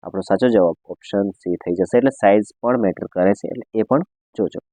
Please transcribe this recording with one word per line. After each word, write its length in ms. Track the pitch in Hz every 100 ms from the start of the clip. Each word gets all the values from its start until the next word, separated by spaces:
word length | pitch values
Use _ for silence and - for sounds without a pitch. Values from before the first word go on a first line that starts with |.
આપણો 180 | 90 95
સાચો 280 | - 98 127
જવાબ 260 | 110 87 80
ઓપ્શન 460 | _ 87 - 101 101
સી 260 | 92 92 87
થઈ 160 | -
જશે. 260 | 87 90 123
એટલે 120 | 135
સાઇઝ 340 | - 101 104 104 _
પણ 180 | 120 127
મેટર 260 | 101 - -
કરે 260 | 90 92
છે 160 | 104 -
એટલે 320 | - - 110
એ 20 |
પણ 200 | 107 135 185 _ _ -
જોજો. 220 | 95 - _